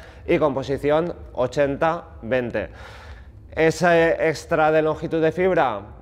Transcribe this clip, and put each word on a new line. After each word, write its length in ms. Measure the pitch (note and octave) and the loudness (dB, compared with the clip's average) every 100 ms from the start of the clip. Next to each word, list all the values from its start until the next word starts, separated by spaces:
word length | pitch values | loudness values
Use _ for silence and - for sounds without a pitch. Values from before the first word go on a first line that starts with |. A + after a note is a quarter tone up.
| - - - | -20 -14 -2
y 120 | E3+ | 2
composición 760 | D3+ C3 C3 C3 C#3 D3+ F3 - - | 2 0 -4 -2 0 0 0 -8 -12
ochenta 720 | - B2 D3 C#3 C#3 D#3+ E3+ - - | -4 -2 0 0 0 -2 -2 -8 -14
veinte. 480 | A2+ B2+ A#2+ G#2 F2+ - - - - - - - - | -4 -2 -2 -4 -6 -12 -20 -20 -20 -20 -20 -20 -10
Ese 800 | - D#3+ D#3 F3 E3+ E3 - D#3+ | 0 2 4 4 4 4 2 0
extra 420 | C#3+ - E3 D#3 | -2 -2 2 4
de 120 | D#3 | 4
longitud 380 | D#3 D3+ D#3+ E3 | 2 -2 -4 0
de 120 | D#3 | 0
fibra 480 | D#3 F#3 E3+ C3+ G#2 G#2 - | 2 0 2 0 -2 -10 -16